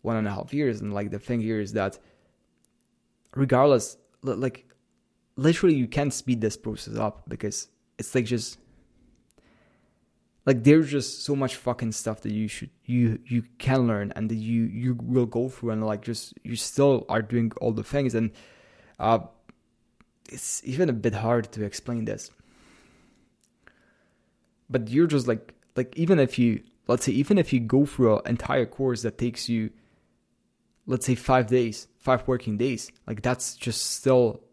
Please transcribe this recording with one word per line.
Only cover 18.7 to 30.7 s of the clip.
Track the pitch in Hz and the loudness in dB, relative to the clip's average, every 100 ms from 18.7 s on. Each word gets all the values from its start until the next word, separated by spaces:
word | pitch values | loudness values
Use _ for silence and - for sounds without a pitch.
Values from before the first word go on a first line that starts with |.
| _ _ - | _ _ -4
uh, | 107 113 82 _ _ _ _ _ _ _ _ _ - | 2 2 0 _ _ _ _ _ _ _ _ _ -18
it's | - - - - | -12 -8 -8 -6
even | 131 175 | 0 0
a | |
bit | 117 117 101 | 2 -2 0
hard | 113 120 104 | 0 0 0
to | 110 | -6
explain | 104 - - 120 110 | -8 -8 -8 -6 -4
this. | 104 - _ _ _ _ _ _ _ _ _ _ _ _ _ _ _ _ _ _ _ _ _ _ _ _ | -8 -12 _ _ _ _ _ _ _ _ _ _ _ _ _ _ _ _ _ _ _ _ _ _ _ _
But | 120 110 | -4 0
you're | 131 170 | 2 4
just, | 147 123 | 2 0
like, | 110 - _ _ - | -2 -6 _ _ -6
like, | 123 - | -4 -2
even | 165 180 | 4 6
if | 131 - | 4 4
you, | 120 107 - _ - | 2 2 -6 _ 0
let's | 123 - | 0 2
say, | |
even | 131 143 208 | 0 2 2
if | 160 | 4
you | 127 | 0
go | 113 131 143 | 2 2 2
through | - 117 107 | 4 4 4
an | - | 2
entire | 117 - 135 113 | -4 0 0 -2
course | - 135 117 | -2 -2 -2
that | 117 - | -4 -2
takes | 120 104 - | -4 -4 -4
you, | 117 110 _ _ _ _ _ _ _ _ _ _ | -2 -2 _ _ _ _ _ _ _ _ _ _